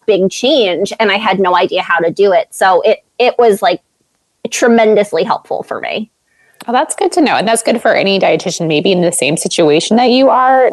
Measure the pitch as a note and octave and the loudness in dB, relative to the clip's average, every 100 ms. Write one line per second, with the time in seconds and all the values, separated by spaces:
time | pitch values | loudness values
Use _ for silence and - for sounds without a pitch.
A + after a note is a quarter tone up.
0 | - F#3+ F#3+ - B3 D4+ G3+ E3 G3 - | -2 0 0 -2 0 2 0 -2 -4 -2
1 | G#3+ G3 G#3+ G3 F#3 F3 F#3 F#3 F3+ E3+ | -2 0 -2 0 0 0 0 -2 -2 -2
2 | E3+ D#3 G3+ E3+ - - F#3+ F3+ A3 G#3 | -2 0 2 2 -2 -2 0 2 2 -2
3 | _ - A#3+ - A#3+ G3+ F#3 F3+ _ _ | _ -2 -2 2 0 0 -2 -4 _ _
4 | _ _ _ _ - - B3 A#3 A3 G#3 | _ _ _ _ -12 -2 2 4 4 2
5 | G#3 E3 A3+ - - - - - - - | 0 -2 -4 -4 -6 -10 -8 -10 -8 -10
6 | A3 _ _ _ _ - - B3 D#4 - | -12 _ _ _ _ -16 -4 -2 -2 -2
7 | F4+ - B3+ C3 G3 A3+ - A3+ - - | -2 0 0 0 0 -2 -2 -2 0 0
8 | F#3+ G3 F#3 D#3 F3+ - D#3+ D3+ F3+ F3+ | 0 0 0 0 -4 -6 -2 0 0 0
9 | E3+ - C3 E3 - - D#3 D3+ - A3 | 0 0 -2 -2 -4 0 2 2 2 2
10 | B3+ B3 C4+ B3+ B3+ C4 B3 | 2 4 2 2 2 2 2